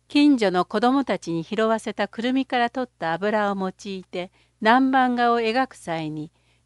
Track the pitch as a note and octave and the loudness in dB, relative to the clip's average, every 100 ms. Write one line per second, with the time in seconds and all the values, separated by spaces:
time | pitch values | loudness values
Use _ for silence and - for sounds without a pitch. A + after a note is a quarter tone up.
0 | - D4 D4 C4 G3 F3+ F3 G#3+ A#3+ C4+ | -2 2 4 4 2 0 0 0 2 2
1 | B3+ F#3+ - E3 D#3+ G#3+ A3 A3 A3+ G#3+ | 0 -4 -4 -6 -4 -2 0 0 -4 -6
2 | G3+ - A#3+ C4 C4 B3+ A#3+ C4+ B3 - | -6 -4 -2 -2 -2 -2 -2 -4 -8 -6
3 | E3 E3+ G#3 G#3+ G3+ G3 F#3+ - G3+ F#3+ | -4 -2 -2 0 0 -2 -6 -8 -12 -12
4 | - F3+ F3+ _ _ - G#3+ B3+ C4 C4 | -10 -12 -12 _ _ 0 4 4 4 2
5 | B3+ A#3+ A#3+ A#3 A3+ A#3+ C4 - - E3 | 2 2 2 2 0 -2 -2 -6 -8 -6
6 | D#3 D3+ D#3 _ _ _ | -6 -8 -12 _ _ _